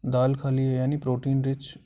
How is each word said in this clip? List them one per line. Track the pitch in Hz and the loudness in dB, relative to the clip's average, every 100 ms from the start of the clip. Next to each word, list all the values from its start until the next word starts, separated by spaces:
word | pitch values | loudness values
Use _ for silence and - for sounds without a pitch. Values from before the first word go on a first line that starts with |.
दाल | 135 127 131 | 0 2 2
खा | 139 139 | 2 0
ली | 131 | 0
है | 135 | 2
यानी | 127 131 151 | 2 0 -2
प्रोटीन | 143 123 135 135 | -2 -2 0 0
रिच | 135 135 - - | 0 -4 -8 -18